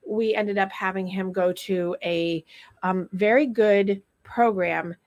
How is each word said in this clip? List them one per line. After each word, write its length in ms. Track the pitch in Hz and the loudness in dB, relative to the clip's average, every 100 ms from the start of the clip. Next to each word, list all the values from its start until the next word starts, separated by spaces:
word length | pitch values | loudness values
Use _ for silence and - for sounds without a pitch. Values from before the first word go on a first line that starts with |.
| - | -4
we 300 | 214 226 214 | -2 0 0
ended 220 | 208 202 | -2 -2
up 140 | 196 | -2
having 360 | - 190 190 185 | -2 -4 -4 -6
him 240 | 190 190 | -4 -4
go 220 | 185 180 | 0 0
to 420 | 180 - 185 175 180 | -2 -4 -2 -2 -4
a, 400 | 170 170 170 165 - - - _ | -4 -2 -2 -4 -8 -20 -20 _
um, 240 | 185 185 180 | -2 -2 -4
very 320 | 185 208 240 294 | -2 4 4 2
good 560 | 233 214 202 196 196 _ _ | 2 4 6 4 -2 _ _
program 720 | - - 240 202 175 165 165 170 | -14 2 2 2 -2 -2 -4 -10